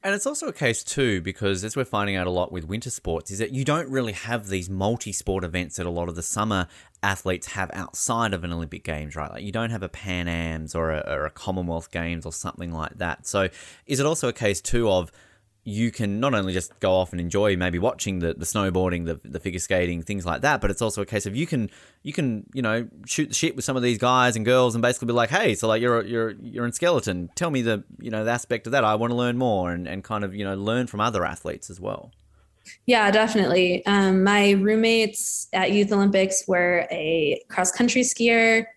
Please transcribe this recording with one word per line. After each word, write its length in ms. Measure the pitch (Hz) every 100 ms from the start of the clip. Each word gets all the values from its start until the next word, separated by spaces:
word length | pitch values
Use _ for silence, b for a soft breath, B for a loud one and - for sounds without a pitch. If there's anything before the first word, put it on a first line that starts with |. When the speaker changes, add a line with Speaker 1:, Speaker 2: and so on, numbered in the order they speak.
Speaker 1:
And 120 | -
it's 100 | 202 269
also 220 | 294 311
a 40 |
case 300 | - 135 110
too, 380 | - - 131 98
because 420 | 85 95 101 95
as 140 | 107 139
we're 80 |
finding 320 | 127 107 101 98
out 100 | 90
a 40 |
lot 200 | 90 90
with 140 | 92
winter 240 | 80 104 120
sports, 420 | - - 82 -
is 80 | 95
that 140 | 110
you 140 | 131 135
don't 200 | 151 143
really 220 | 135 120
have 340 | 98 110 120 95
these 220 | 95 90
multi-sport 760 | 95 98 117 - 95 - 95
events 320 | 90 87 85 -
that 80 |
a 60 | 87
lot 180 | 85 85
of 60 |
the 80 | 85
summer 460 | 85 - 107 101 87 B B B
athletes 460 | 101 95 - 92 -
have 220 | - 92
outside 580 | - 92 - - 117 117
of 100 | 95
an 80 | 87
Olympic 320 | 85 80 87
Games, 320 | - 78 76
right? 160 | 73 73
Like, 120 | 57
you 80 | 98
don't 180 | 98 113
have 120 | 113
a 80 | 90
Pan 360 | - 98 90 87
Ams 480 | 85 82 80 78
or 160 | 82 80
a, 100 | 78 -
or 200 | 73 76
a 40 |
Commonwealth 600 | - - 92 87 82 82
Games 340 | 87 85 85
or 80 | 80
something 400 | 80 87 - 85
like 240 | 82 78 -
that. 300 | 87 - -
So 240 | 101 92 B B B _
is 140 | 135
it 60 | 143
also 200 | 160 131
a 60 |
case 300 | - 110 98
too 260 | - 117 117
of 220 | 92 85 b b b b _
you 280 | - 104 117
can 280 | - 107 101
not 120 | 135
only 220 | 120 95
just 260 | 92 87 -
go 100 | 98
off 180 | 92 90
and 80 | 90
enjoy 340 | 87 98 104
maybe 240 | 95 90 87
watching 420 | 107 - - 95
the, 120 | 85
the 140 | 80 85
snowboarding, 580 | 110 98 92 92 87
the, 160 | 85 80 -
the 100 | 87
figure 220 | 98 87
skating, 400 | - 95 90 85
things 220 | 82 101
like 160 | 87 82
that, 180 | 143 139
but 120 | -
it's 100 | 98
also 220 | 113 104
a 40 | 101
case 200 | 107 98
of 100 | 104
you 100 | 160
can, 240 | 143 107 b b b
you 120 | 143
can, 320 | - 135 110 98
you 80 | 131
know, 260 | 117 110 120 -
shoot 240 | 104 - 151
the 60 |
shit 200 | - 160
with 80 | -
some 120 | 123 131
of 60 |
these 160 | 123 113
guys 380 | 123 127 123 113
and 100 | 110
girls 280 | 127 127
and 60 | 113
basically 260 | 117 127 120
be 60 |
like, 160 | 120 113
"Hey, 260 | 165 214
so, 140 | 104 113
like, 140 | 110
you're, 200 | 123 117
you're, 280 | 101 117 113 101
you're 240 | 117 113
in 80 | 120
skeleton. 560 | - 175 165 113 90 87
Tell 160 | - 170
me 100 | 139
the, 240 | 117 107 - -
you 120 | 117
know, 140 | 110
the 60 | 110
aspect 360 | 120 - 120 113
of 40 |
that. 120 | 139
I 100 | 110
wanna 200 | 107 117 120
learn 200 | 123 120
more," 340 | 127 104 90
and, 160 | 87 87
and 160 | 90
kind 220 | - 107
of, 100 | 101
you 100 | 98
know, 100 | 98 98
learn 300 | 101 117 123
from 120 | 104
other 240 | 110 104 85
athletes 420 | 73 - - -
as 100 | 90
well. 320 | 92 - - _ _ _ _ _ B B -
Speaker 2:
Yeah, 240 | 240 202
definitely. 760 | 208 220 220 185 180 180 180
Um, 400 | - 202 196 190
my 280 | 190 208 202
roommates 920 | 196 196 220 226 226 214 220 - - -
at 200 | 190 180
Youth 200 | 208 208
Olympics 520 | 208 196 196 190 190 -
were 380 | 180 175 175 -
a 480 | 170 156 165 151 - -
cross 200 | - 190
country 300 | - 240 254
skier 640 | 247 - 233 233 226 226 226